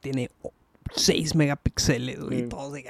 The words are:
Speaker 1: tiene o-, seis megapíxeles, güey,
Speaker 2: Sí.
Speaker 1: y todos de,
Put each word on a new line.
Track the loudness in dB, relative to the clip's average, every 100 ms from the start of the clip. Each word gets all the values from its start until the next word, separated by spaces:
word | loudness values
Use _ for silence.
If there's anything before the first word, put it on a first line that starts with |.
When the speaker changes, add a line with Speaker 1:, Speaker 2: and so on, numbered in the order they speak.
Speaker 1:
tiene | -4 -4 -4 _
o-, | -18 -18 _ _ -8
seis | 0 2 4 4
megapíxeles, | 4 4 2 0 2 2 2 -2 -6
güey, | -4 -2
Speaker 2:
Sí. |
Speaker 1:
y | -4
todos | -6 -10
de, | -10